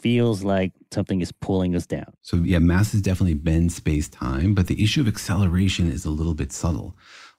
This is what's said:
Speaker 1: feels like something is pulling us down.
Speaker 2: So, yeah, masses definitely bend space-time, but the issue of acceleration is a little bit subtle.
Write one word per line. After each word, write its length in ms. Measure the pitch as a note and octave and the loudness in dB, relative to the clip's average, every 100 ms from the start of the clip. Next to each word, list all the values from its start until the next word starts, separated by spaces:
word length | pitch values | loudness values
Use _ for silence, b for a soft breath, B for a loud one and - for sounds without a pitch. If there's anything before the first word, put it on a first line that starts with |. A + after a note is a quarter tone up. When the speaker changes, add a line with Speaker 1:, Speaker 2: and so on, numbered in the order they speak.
Speaker 1:
feels 420 | A#2 A#2+ A#2+ G2 | 0 2 2 0
like 300 | G2 F#2+ F#2 - _ | 0 0 -2 -6 _
something 300 | - F#2 G2 | -6 -2 -2
is 100 | E2+ | -4
pulling 420 | - - F#2+ F2+ | -6 -4 0 0
us 140 | F2 - | -2 -4
down. 240 | D2 - _ | -8 -10 _
Speaker 2:
So, 140 | - F2 | -2 0
yeah, 240 | F2 F2 | 2 4
masses 420 | E2+ F2 G#2+ G#2+ | 4 4 2 0
definitely 340 | F#2+ F2 F#2+ D2+ | 0 0 0 0
bend 360 | E2 D#2+ E2+ | 0 2 2
space-time, 840 | - - D2+ D#2 - B1+ C2+ G2 | 0 -2 -2 -4 -8 -6 0 0
but 140 | G2 F2+ | 2 0
the 160 | - | 0
issue 160 | G#2+ D#3+ | 0 2
of 80 | G#2 | 0
acceleration 840 | - - G2 F#2+ F2+ F#2+ - E2+ | -2 -2 0 2 2 2 2 -2
is 140 | C#2 | -2
a 80 | D#2+ | -4
little 220 | D2+ D#2+ | -2 -2
bit 180 | D#2 C#2 | -2 -6
subtle. 460 | - F2 B1 G1+ B B B B | -4 -4 -4 -6 B B B B